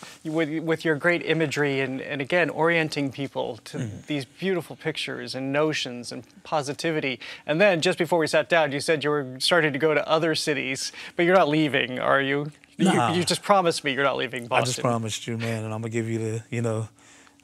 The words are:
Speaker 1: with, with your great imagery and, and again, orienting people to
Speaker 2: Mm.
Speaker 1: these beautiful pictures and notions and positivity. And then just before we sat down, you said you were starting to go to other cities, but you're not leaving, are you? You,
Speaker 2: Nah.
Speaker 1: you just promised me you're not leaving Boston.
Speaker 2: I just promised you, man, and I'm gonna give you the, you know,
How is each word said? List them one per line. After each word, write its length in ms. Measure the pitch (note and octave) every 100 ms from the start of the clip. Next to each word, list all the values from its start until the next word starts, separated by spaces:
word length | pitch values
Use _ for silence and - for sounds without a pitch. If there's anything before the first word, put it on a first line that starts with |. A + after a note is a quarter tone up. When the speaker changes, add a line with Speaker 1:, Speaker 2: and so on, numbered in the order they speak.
| - -
Speaker 1:
with, 400 | D#3+ D#3 D#3 D#3+
with 220 | D#3+ D#3+ E3
your 100 | D3+
great 280 | F3 E3+ -
imagery 540 | D#3+ D#3+ C#3 D3 C3+
and, 200 | C3+ C3
and 220 | B2+ C#3+
again, 280 | C#3 F3+ D#3
orienting 600 | C3 D#3+ E3+ D#3+ D3+ C#3
people 460 | A#2+ C#3 C3 B2 A#2 -
to 120 | C#3+
Speaker 2:
Mm. 260 | A#2 G#2+ -
Speaker 1:
these 180 | D3 B2+
beautiful 500 | - F#3 F3+ - C3+
pictures 580 | D#3+ D3 - B2+ A#2+
and 180 | A#2+ C3+
notions 600 | C#3 D#3 D3 C3+ B2 A#2
and 120 | B2+ A#2+ -
positivity. 760 | - D#3+ C#3 C#3+ E3 D#3 C#3+ B2+ - - -
And 120 | D#3
then 220 | G#3 F3
just 160 | E3+ F3
before 220 | E3 F3
we 80 | D3+
sat 200 | E3 D3
down, 220 | E3+ D3+
you 80 | C#3
said 240 | C3 D#3+
you 60 | C#3
were 280 | D3 C3 C3
starting 340 | - F3+ D#3
to 60 | C3+
go 140 | D#3 D3+
to 120 | -
other 280 | D#3+ E3 D#3
cities, 560 | - C#3 B2+ C3 - - - -
but 100 | E3+
you're 100 | F#3+
not 140 | D#3
leaving, 480 | D3+ D#3 C3 B2 B2+
are 220 | - C3+
you? 300 | C#3 C#3 D3+ - _ -
You, 80 | F#3
Speaker 2:
Nah. 200 | - A#2
Speaker 1:
you 100 | E3+
just 180 | E3 F3
promised 420 | - G3+ F3 D#3+
me 100 | D3
you're 100 | B2+
not 140 | C#3 C3
leaving 280 | C3 B2 A#2+
Boston. 160 | C3
Speaker 2:
I 40 | B2
just 160 | B2+
promised 440 | C3 A#2 A2+ G#2+ -
you, 120 | A#2
man, 240 | A#2 A2+
and 100 | A2
I'm 80 | A2
gonna 80 | A2+
give 180 | A2+ A2+
you 120 | A2+
the, 240 | A2 A2+ A2+
you 100 | A#2
know, 260 | A#2 A2 A2 _ - - - _